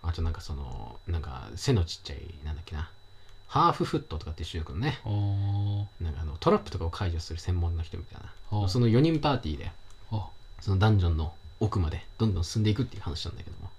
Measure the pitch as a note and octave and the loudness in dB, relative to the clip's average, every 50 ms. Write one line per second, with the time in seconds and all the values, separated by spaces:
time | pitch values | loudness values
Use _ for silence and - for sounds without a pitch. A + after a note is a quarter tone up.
0 | - E2 E2 - E2 E2 D#2 - - - D2 C2+ B1+ B1+ B1+ B1 A1 - - - | -2 -2 -2 0 0 -2 -2 -2 -6 -8 -6 -6 -6 -8 -8 -8 -10 -10 -12 -14
1 | - - E2+ D#2+ C#2+ - C2 B1+ B1+ G#1 - F2 - - C3 G#2 E2+ E2 - - | -6 -4 -4 -4 -4 -6 -8 -8 -10 -10 -10 -4 2 4 4 4 4 2 -2 -10
2 | - - C#2+ C#2 - - - - - D2+ D2+ C#2+ - - E2+ D#2+ E2 - - - | -10 -10 -10 -10 -10 -12 -14 -10 -8 -6 -6 -6 -8 -8 -6 -6 -6 -6 -8 -18
3 | - - - - - - - - - - - C#3 D#3+ E3+ - - F3 - - D#3 | -20 -18 -18 -18 -18 -16 -18 -18 -16 -4 2 6 6 6 6 4 0 0 0 -2
4 | - - - - - - D#2 - E2 - - E2 D#2 - - F2 A#2+ D3 - - | -2 -2 -8 -8 -6 -6 -6 -6 -6 -6 -4 -6 -6 -4 -4 -2 0 0 -2 -2
5 | - G#2+ G#2 G#2 G2+ G2+ G2+ G2+ G2+ G2+ G2+ G2+ G2+ G2+ G2+ G2+ G#2 - - - | -4 -2 0 0 2 2 0 0 0 0 0 0 0 0 0 -2 -2 -4 -6 -6
6 | E2+ E2 D2+ C#2+ D#2+ D2+ C#2 - - E3 G3 G#3 G#3 - - F2+ E2 E2 - - | -6 -4 -4 -4 -4 -6 -6 0 4 4 4 4 4 0 -6 -4 -4 -4 -2 -2
7 | G#2 F2+ E2 E2 - - D#2+ D#2+ - - F2+ F2+ E2+ E2+ E2+ E2 E2 - - - | -2 0 0 -2 -4 -6 -8 -8 -2 0 0 2 2 0 0 -2 -4 -6 -8 -10
8 | - - - - - - - - - - G#2+ G#2+ G2+ G2 - B2+ A#2+ A#2 A2 A#2+ | -12 -12 -14 -14 -14 -14 -14 -14 -8 -4 -2 0 0 2 4 6 6 8 8 8
9 | D3 E3 E3 D3+ D3 D3+ C#3 A#2+ - D#2 D2+ C#2+ - - - - - - - - | 8 6 4 4 4 4 2 2 0 -2 -4 -4 -4 -8 -8 -10 -14 -16 -16 -16
10 | - - A2 A2 - - - - - - - - - - G2 F#2+ F#2+ A2 A2 G2+ | -10 -6 -4 -4 -4 -6 -10 -14 -16 -16 -14 -8 0 2 4 6 8 8 8 8
11 | F2+ E2+ D#2+ D#2 D#2 D#2 - - - - - - - G#2 - G#2+ F2 D2 - D2+ | 6 6 4 4 2 -2 -4 -8 -16 -16 -4 0 0 2 2 2 2 2 0 -4
12 | - - - - A2 A2+ G2 F2 E2+ - - A2+ G#2+ G#2+ G#2 G#2 B2+ - - - | -8 -10 -2 0 2 2 4 2 0 0 2 2 4 4 4 4 0 -2 -2 -8
13 | - - - - - - - - - - - - - F2+ - | -6 -6 -6 -4 -4 -6 -6 -8 -10 -10 -10 -10 -10 -12 -12